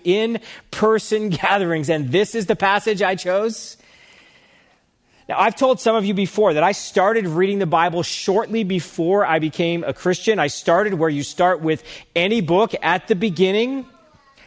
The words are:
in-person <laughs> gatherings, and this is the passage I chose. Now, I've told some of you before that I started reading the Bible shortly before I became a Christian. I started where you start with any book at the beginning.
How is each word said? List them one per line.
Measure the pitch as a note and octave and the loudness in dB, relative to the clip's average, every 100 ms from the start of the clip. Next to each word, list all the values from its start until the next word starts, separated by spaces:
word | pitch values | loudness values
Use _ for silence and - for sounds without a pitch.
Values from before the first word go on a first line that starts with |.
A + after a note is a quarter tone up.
in-person | F3 G3+ A3+ A3+ - - _ - G#3+ A3 - G#3+ G#3+ | 0 0 -2 -6 -10 -20 _ 0 2 2 0 -4 -2
<laughs> | D#3+ | -2
gatherings, | F3+ G3+ E3+ D#3+ C#3+ | 0 0 0 -2 -2
and | D#3 C3 | -2 0
this | F3 G#3 A3+ | 0 0 -2
is | F#3+ | -2
the | G3+ | 0
passage | F#3+ G3+ A3 G3 | 2 2 0 0
I | F#3+ F#3+ | -2 -2
chose. | F3+ G3 A3+ A3 - - _ _ - - _ _ _ _ _ _ _ _ _ _ - | -2 -2 -2 -6 -14 -20 _ _ -20 -20 _ _ _ _ _ _ _ _ _ _ -6
Now, | C3 | 0
I've | G#3+ - | 0 2
told | C4 B3 | 0 2
some | A3+ A3+ | 2 2
of | |
you | G3+ | 0
before | G3 F#3+ - G#3 D3+ | 0 -2 2 2 4
that | |
I | F3+ | 2
started | - - G3 G3 A3+ F3+ | 0 -2 2 2 2 0
reading | D#3+ G3 G3+ | 0 0 0
the | E3+ | 0
Bible | E3 E3+ E3+ | 2 2 0
shortly | - - - G3 - A3+ F#3 | -4 -4 -2 0 0 -4 -2
before | F#3 - - E3+ G3+ F#3 | -4 -4 -4 0 2 2
I | D#3+ | 0
became | D3+ - E3+ E3+ D3+ | 0 -2 -2 -2 -4
a | |
Christian. | - F3+ F3+ A3 G3+ | -2 -2 0 0 0
I | D3 | 0
started | - - F3 G#3+ F3 | 0 2 2 2 0
where | D#3+ | 0
you | C#3+ | -2
start | C3 - F3+ E3 | -6 0 2 2
with | D#3+ D#3 - - - | -2 -4 -6 -20 -6
any | E3+ F#3 A#3 | -2 0 0
book | E3 F3+ A3+ - | 2 2 2 0
at | D#3+ F3+ - | 0 0 0
the | F#3 | 0
beginning. | A3 E3 F#3 G#3 B3 C4+ B3+ - _ _ _ _ | 0 2 2 2 -2 -4 -10 -20 _ _ _ _